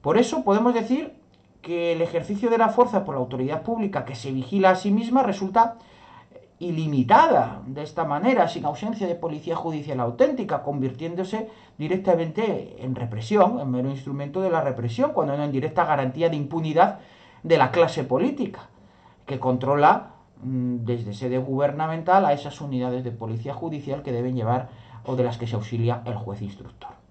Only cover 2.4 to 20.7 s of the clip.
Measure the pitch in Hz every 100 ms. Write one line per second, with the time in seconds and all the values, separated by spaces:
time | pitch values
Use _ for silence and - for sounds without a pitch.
2.4 | 240 226 220 233 233 202 190 139 123 127
3.4 | 131 160 220 226 202 151 - - 135 131
4.4 | 127 202 190 185 208 208 233 254 240 196
5.4 | 190 233 175 - - - - - - -
6.4 | - _ 175 160 156 139 117 226 320 202
7.4 | - - 127 135 151 - 156 147 220 247
8.4 | 170 160 147 - 208 - 185 170 165 151
9.4 | 170 165 165 156 147 127 120 120 285 254
10.4 | 175 151 143 143 131 120 165 175 185 220
11.4 | 220 - - - 156 190 190 170 165 180
12.4 | 220 - - - 127 127 113 107 - 208
13.4 | 180 123 135 127 135 135 - 139 143 170
14.4 | 190 165 147 117 113 - 285 240 151 143
15.4 | 147 135 156 180 156 143 131 143 165 151
16.4 | 143 165 156 151 196 - - - - -
17.4 | - 156 127 175 165 - 127 127 254 -
18.4 | 202 - - _ - _ - _ - 131
19.4 | 131 127 131 143 151 - - - _ _
20.4 | 127 127 123